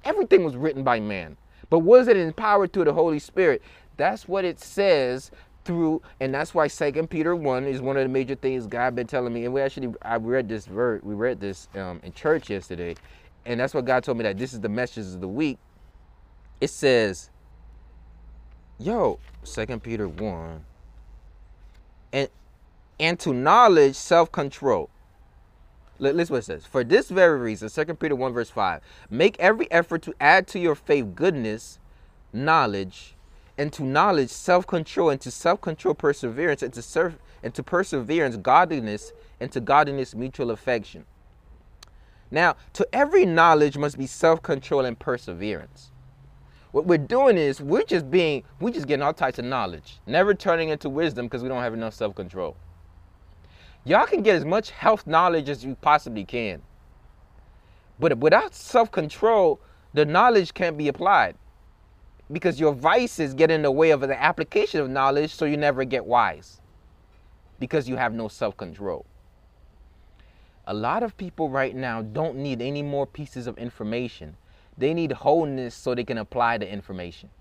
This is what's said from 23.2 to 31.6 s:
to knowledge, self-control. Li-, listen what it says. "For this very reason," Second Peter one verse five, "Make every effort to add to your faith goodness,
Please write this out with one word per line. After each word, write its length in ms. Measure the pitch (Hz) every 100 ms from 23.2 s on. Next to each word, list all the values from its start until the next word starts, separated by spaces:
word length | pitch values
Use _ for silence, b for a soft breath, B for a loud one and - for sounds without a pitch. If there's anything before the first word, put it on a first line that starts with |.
to 120 | 165
knowledge, 640 | 123 143 214 233 165 139 135
self-control. 960 | - 170 160 - 139 - 139 98 73 _ _ _ _ _ _ _ - _ _ _
Li-, 140 | 135
listen 220 | 160 170
what 60 | 131
it 60 | -
says. 200 | 78 -
"For 160 | 135
this 260 | 120 208 -
very 300 | 185 175 143
reason," 300 | 117 104 107
Second 300 | - 156 165
Peter 160 | 156 131
one 180 | 131
verse 180 | 120 113
five, 300 | - 95 78 B B B
"Make 300 | 117 196 -
every 320 | 180 220 -
effort 320 | 170 165 165
to 100 | - -
add 260 | 143 185 185
to 100 | 196
your 160 | 170 143
faith 400 | - 147 107 90
goodness, 640 | 175 147 110 110